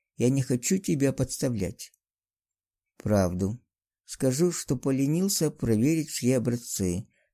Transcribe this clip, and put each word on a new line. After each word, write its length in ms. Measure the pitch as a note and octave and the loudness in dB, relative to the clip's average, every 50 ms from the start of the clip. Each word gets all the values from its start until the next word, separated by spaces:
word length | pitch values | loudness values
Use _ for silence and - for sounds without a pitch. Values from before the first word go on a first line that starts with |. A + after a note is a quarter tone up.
| _ _ _ - | _ _ _ 0
Я 120 | A#2 B2+ | 2 2
не 120 | C3+ C#3 | 4 2
хочу 380 | B2+ - B2+ B2 - - F#3+ F#3+ | 2 0 -2 -2 0 0 -2 0
тебя 340 | F#3+ - E3 C3+ C#3 C3+ C3+ | 0 -2 0 2 2 0 0
подставлять". 800 | - C3 - - - D3 C3 A#2+ G2+ F#2 E2+ - - - - _ _ _ _ _ _ _ _ _ _ _ _ _ _ _ _ _ _ _ _ _ - | 0 -4 -4 -4 -4 -4 -4 -2 -2 -4 -6 -6 -10 -16 -20 _ _ _ _ _ _ _ _ _ _ _ _ _ _ _ _ _ _ _ _ _ -8
"Правду. 640 | - G2+ G#2+ G2+ F#2 F2 F2+ F2+ G2 F#2+ A2+ - - _ _ _ _ _ _ _ _ - | -2 2 2 4 4 2 0 0 -2 -2 -2 -6 -12 _ _ _ _ _ _ _ _ -18
Скажу, 460 | - - C#3 C3 B2+ C#3+ F3 F3+ E3 | -6 -2 0 0 2 2 0 0 0
что 240 | - - - D3+ B2+ | -4 -4 -4 -4 -2
поленился 760 | - C#3 C3+ C3 C#3 C#3+ D#3 F3 F#3+ G3 - - E3 D3+ | 0 -2 0 0 0 0 2 0 0 0 0 0 -2 -2
проверить 580 | - - - A#2 A2 G#2+ A#2 D3 E3 D#3+ D3+ - | -2 -2 0 2 2 4 4 4 2 0 -2 -4
все 280 | - - - A#2+ C3 B2+ | -6 -2 2 2 2 2
образцы. 680 | A2+ B2 A#2+ A#2+ - - - - G2 F2+ F2 G2 - - _ _ _ _ | 2 0 -2 -2 -4 -8 -4 -2 0 0 0 -2 -4 -8 _ _ _ _